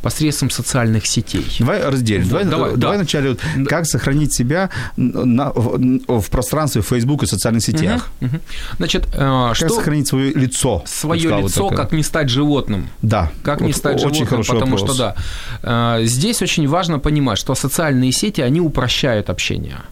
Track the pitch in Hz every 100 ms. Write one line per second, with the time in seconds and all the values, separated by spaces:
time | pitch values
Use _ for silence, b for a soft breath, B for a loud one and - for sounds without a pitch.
0 | 120 - 151 147 135 - - 135 117 110
1 | - - - - - - 120 196 156 135
2 | 113 98 90 143 196 156 127 120 127 202
3 | 170 151 135 120 151 143 139 156 165 135
4 | 143 143 143 - 156 165 190 B B -
5 | 127 - 123 120 139 - 117 - 127 131
6 | - 123 - - 113 147 151 123 98 123
7 | 120 147 - 98 120 113 110 156 160 240
8 | - - 131 151 B B B - 170 185
9 | - - 139 131 123 110 160 - 165 151
10 | 131 131 135 139 127 - 135 98 - -
11 | 151 170 160 101 95 90 101 - 143 160
12 | 147 165 139 123 147 139 - 98 65 -
13 | 110 107 82 - - 147 170 139 147 131
14 | 147 151 127 120 - 120 107 98 98 127
15 | 110 - B B B 113 - 117 117 113
16 | 113 123 196 226 175 - 143 165 170 147
17 | 151 151 135 98 - 131 139 - 160 127
18 | 127 123 208 196 127 156 165 139 123 -
19 | 139 107 - 98 - 101 71 67 -